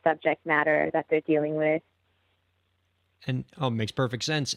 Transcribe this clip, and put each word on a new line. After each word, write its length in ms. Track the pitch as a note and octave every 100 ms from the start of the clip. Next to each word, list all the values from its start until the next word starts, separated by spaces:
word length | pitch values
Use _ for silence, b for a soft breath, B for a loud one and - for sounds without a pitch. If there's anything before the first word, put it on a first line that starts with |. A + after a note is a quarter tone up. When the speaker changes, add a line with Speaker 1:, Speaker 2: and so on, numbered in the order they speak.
Speaker 1:
subject 440 | E3 D#3 D#3+ D#3 E3
matter 440 | D3+ D3+ D3+ D3+
that 120 | D#3+ -
they're 100 | D#3
dealing 360 | - D3+ D3+ D#3
with. 260 | D#3 D#3 _ _ _ _ _ _ _ _ _ _ _ _ _ _ -
Speaker 2:
And, 180 | B2+ - -
oh, 80 | C3+
makes 240 | A2+ A2
perfect 300 | - B2+ A#2
sense. 320 | - D#3 C3+